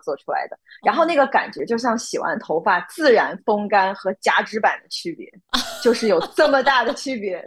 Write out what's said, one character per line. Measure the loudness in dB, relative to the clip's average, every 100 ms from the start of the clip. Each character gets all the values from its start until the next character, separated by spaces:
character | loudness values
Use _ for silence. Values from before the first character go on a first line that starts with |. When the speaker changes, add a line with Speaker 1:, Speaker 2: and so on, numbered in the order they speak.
Speaker 1:
做 | -6 -8
出 | -6
来 | -6 -6
的， | -12
Speaker 2:
哦。 | _ -4
Speaker 1:
然 | -2
后 | 2 2
那 | 4
个 | 4
感 | 2 -2
觉 | -6
就 | -4 -2
像 | 0 -2
洗 | -4 -6
完 | -4 -4
头 | -2 -2
发 | 2 0
自 | -2 0 4
然 | 4 4 -2 -2
风 | -2 2
干 | 2 2
和 | 0 -6 -2
夹 | 0 0
直 | -2 -2
板 | 0 -2
的 | -6
区 | -10 -10
别， | -10 -14 -20 _
Speaker 2:
<laughs> | -4 -4 -2
Speaker 1:
就 | 0
是 | 2 2
有 | 2 0 2
这 | 4
么 | 4
大 | 4 2
的 | 2
区 | -2 -6 -6
别， | -6 -8